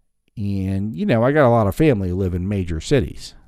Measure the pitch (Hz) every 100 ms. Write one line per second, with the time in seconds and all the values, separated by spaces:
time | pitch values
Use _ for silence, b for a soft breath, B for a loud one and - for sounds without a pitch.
0 | _ _ _ - 101 98 95 98 104 156
1 | 208 113 127 151 123 117 98 - 160 107
2 | 92 92 95 90 92 101 85 80 - 139
3 | 71 - - -